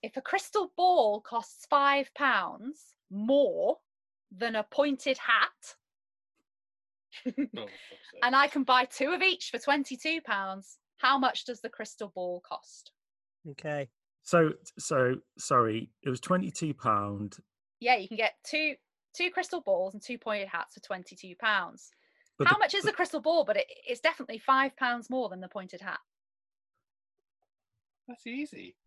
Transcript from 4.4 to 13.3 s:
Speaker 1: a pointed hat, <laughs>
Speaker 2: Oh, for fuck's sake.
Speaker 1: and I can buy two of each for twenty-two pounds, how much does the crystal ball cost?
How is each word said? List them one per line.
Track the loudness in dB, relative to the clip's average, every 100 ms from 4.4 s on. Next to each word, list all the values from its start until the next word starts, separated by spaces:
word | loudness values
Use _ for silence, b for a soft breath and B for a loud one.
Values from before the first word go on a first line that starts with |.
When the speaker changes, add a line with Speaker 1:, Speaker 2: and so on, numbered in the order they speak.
| -4 -4
Speaker 1:
a |
pointed | -4 0 2 2 0 -2
hat, | 2 2 2 _ -20 -20 _ _ _ _ _ _ _ _ _ _ _ _ _ -10 -8
<laughs> |
Speaker 2:
Oh, |
for | -4
fuck's | -6 -6 -12 B B B B
sake. | 0
Speaker 1:
and | 4 6
I | 4
can | 2
buy | 4 4 4
two | 0 -2
of | 2
each | 2 0 -6
for | -6
twenty-two | 0 0 0 -6 -4 -4
pounds, | -4 -4 -4 -8 -14 -20 _ _
how | 2 4
much | 2 -2 -8
does | -10
the | -12
crystal | -12 -14 -10 -12 -8
ball | -6 -6 -8
cost? | -14 -14 -20 -20 _ _ _ _